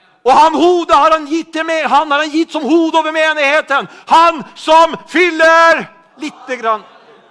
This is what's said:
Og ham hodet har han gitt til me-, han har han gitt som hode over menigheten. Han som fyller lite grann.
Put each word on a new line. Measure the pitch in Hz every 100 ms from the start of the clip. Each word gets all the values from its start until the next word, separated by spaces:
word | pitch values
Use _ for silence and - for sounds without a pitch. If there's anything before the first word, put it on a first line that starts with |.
| _ _
Og | 233
ham | 262 311 294
hodet | 349 349 330 302
har | 311 320
han | 285
gitt | 320 320
til | 311 330
me-, | 320 262
han | 269 311
har | 285
han | 311
gitt | 302 320
som | 302
hode | 262 330 320 320
over | 311
menigheten. | 320 311 302 277 311 302 277 196 - -
Han | 320 339 311 185 -
som | - 320 330 240 -
fyller | 311 359 320 320 330 330 311 175 _ _ _
lite | 294 - - 202
grann. | 226 214 - _ _ _ _